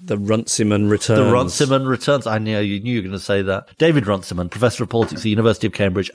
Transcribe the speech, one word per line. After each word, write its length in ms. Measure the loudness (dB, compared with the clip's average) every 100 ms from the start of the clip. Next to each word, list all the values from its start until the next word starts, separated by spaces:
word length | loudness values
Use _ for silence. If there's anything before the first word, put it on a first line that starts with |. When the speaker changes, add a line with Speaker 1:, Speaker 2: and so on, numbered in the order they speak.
Speaker 1:
The 140 | -6 -4
Runciman 720 | 0 -2 -2 0 2 2 2
returns. 300 | 2 2 2
Speaker 2:
The 100 | 4
Runciman 540 | 2 0 0 2 2 0
returns. 400 | -2 0 0 0
I 120 | -2
knew 200 | -2 -2
you 200 | -2 -4
knew 140 | -4
you 80 | -4
were 60 | -4
gonna 100 | -6
say 240 | -2 0
that. 260 | 0 -2 -6 0
David 280 | 2 2 2
Runciman, 420 | -2 -4 -6 -6
Professor 340 | 0 0 0
of 40 | -2
Politics 300 | 0 0 -2
at 40 |
the 60 | -2
University 360 | 2 2 2 -2
of 80 |
Cambridge 360 | 0 0 0 -4